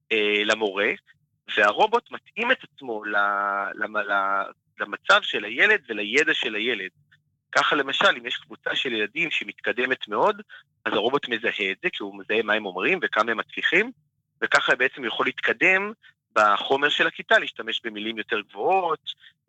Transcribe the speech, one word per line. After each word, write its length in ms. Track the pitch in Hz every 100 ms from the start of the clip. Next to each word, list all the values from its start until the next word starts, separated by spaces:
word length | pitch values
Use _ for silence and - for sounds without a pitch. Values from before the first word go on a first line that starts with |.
| -
אה, 320 | 110 104 104 107
למורה, 460 | 110 107 95 107 196 _ _ _ _ - -
והרובוט 540 | 104 123 208 233 -
מתאים 400 | 127 _ - 233
את 60 | 254
עצמו 420 | - - 131 107 104
ל-, 640 | 104 101 101 101 101 98
למ-, 240 | - 104 107
ל-, 540 | 101 101 98 98 101 - _ -
למצב 400 | 104 101 - 202
של 220 | 196 123
הילד 380 | 104 123 202 214 143
ולידע 440 | 107 104 127 156
של 220 | 151 127 107
הילד. 340 | 117 110 95 _ _ _ _ _ - 135
ככה 200 | 143 156
למשל, 320 | 135 131 202 143
אם 80 | 120
יש 100 | -
קבוצה 400 | - 110 - 160
של 180 | 135
ילדים 380 | 113 104 151 165
שמתקדמת 760 | - 104 - 107 104 127 127 -
מאוד, 340 | 107 180 208 - - _ _ 110
אז 80 |
הרובוט 360 | 110 110 139 -
מזהה 420 | 113 113 - 98
את 60 | 95
זה, 60 | -
כי 140 | -
הוא 160 | 101 98
מזהה 220 | 95 107
מה 100 | 107
הם 120 | 107 104
אומרים 340 | 90 117 185
וכמה 300 | 110 110 110
הם 60 | 110
מצליחים, 540 | - - - 170 233 - _ _ _ -
וככה 320 | 113 143 139 127
בעצם 260 | 127 -
הוא 60 | 120
יכול 180 | - 135
להתקדם 640 | - - 117 170 190 202 226 - _ _ 110
בחומר 540 | 107 98 - 135 143
של 180 | - 170
הכיתה, 320 | - - 220
להשתמש 420 | 170 - 113 107
במילים 340 | 117 104 107 110
יותר 240 | 104 107
גבוהות, 580 | 98 98 135 190 175 156 - - - _